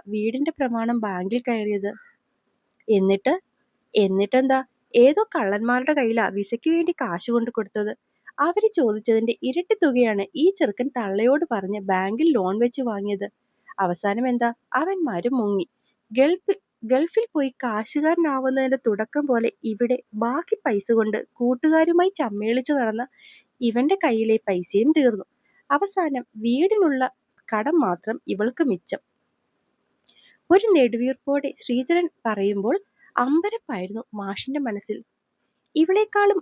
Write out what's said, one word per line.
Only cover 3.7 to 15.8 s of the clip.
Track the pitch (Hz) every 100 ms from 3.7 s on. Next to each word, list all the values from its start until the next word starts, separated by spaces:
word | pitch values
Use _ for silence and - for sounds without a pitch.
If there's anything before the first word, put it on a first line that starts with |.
| _ _
എന്നിട്ടെന്താ, | - 196 190 202 254 262 262 262 _ _
ഏതോ | 240 247 311
കള്ളന്മാരുടെ | 440 330 202 202 233 247 277
കയ്യിലാ | 302 233 226 190
വിസയ്ക്ക് | 190 202 240 320
വേണ്ടി | 330 339
കാശ് | 349 196 175 -
കൊണ്ട് | 240 233
കൊടുത്തത്. | 233 202 214 208 - _ _ - -
അവര് | 302 349 427
ചോദിച്ചതിന്റെ | 392 247 214 214 220 220 -
ഇരട്ടി | 247 277 359 427
തുകയാണ് | 320 247 233 208 202 -
ഈ | 330
ചെറുക്കൻ | 392 277 202 254
തള്ളയോട് | 254 202 196 233 285 339
പറഞ്ഞ് | 220 190 208
ബാങ്കിൽ | 196 185 190 226 330
ലോൺ | 254 185 202
വെച്ച് | 240 262
വാങ്ങിയത്. | 247 202 202 202 202 - _ _ _ -
അവസാനം | 190 175 202 202 254
എന്താ, | 247 233 233 _
അവന്മാര് | 254 330 381 311 180 214
മുങ്ങി. | 254 208 202 - _